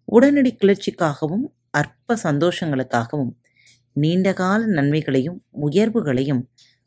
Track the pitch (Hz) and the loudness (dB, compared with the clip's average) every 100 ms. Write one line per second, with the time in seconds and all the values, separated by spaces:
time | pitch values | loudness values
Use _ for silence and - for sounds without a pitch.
0 | - 220 277 285 254 - 196 202 - - | 0 4 4 4 0 2 2 2 -2 -2
1 | 165 139 151 190 277 - _ 147 147 - | -2 -2 -4 -4 -6 -12 _ -2 -2 -6
2 | - 233 170 143 175 175 160 135 127 120 | -6 -4 -2 0 0 -2 -2 -4 -2 -2
3 | 120 151 120 - _ _ _ _ _ - | -2 -4 -6 -8 _ _ _ _ _ -2
4 | 151 180 190 185 185 208 226 170 143 151 | 0 0 0 0 0 0 0 0 0 0
5 | 151 135 139 180 - - 147 160 226 226 | 0 -2 -2 -6 -14 -8 -2 0 0 0
6 | 151 127 139 131 - _ _ _ | -2 -2 0 -2 -4 _ _ _